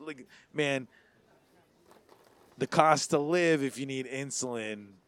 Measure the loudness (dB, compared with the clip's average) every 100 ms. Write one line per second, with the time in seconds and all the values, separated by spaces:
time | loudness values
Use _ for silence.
0 | -12 -16 -18 -20 _ -4 -2 -2 -6 _
1 | _ _ _ _ _ _ _ _ _ -20
2 | _ _ _ _ _ -6 0 4 6 4
3 | 4 0 2 2 4 4 2 -4 -8 -6
4 | -6 -8 -6 -6 -6 -6 -6 -10 -14 -20